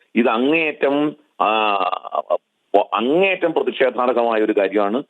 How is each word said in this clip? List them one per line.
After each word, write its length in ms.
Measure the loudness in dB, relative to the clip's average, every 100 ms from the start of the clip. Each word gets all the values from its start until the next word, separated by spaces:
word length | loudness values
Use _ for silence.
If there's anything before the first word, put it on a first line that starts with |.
| _ 0
ഇത് 120 | 0
അങ്ങേയറ്റം, 880 | 2 0 0 -2 -2 0 0 -2 -6 _ -4
ആ, 60 | 0 2 2 0 -2 -4 -6 -6 -2 -4 _ _ _ 0 2
അങ്ങേയറ്റം 600 | -2 0 0 0 0 -2
പ്രതിഷേധാർഹമായ 880 | -2 -2 0 -2 0 0 0 0 2
ഒരു 120 | 0 0
കാര്യമാണ്. 460 | 0 0 -2 -2 -6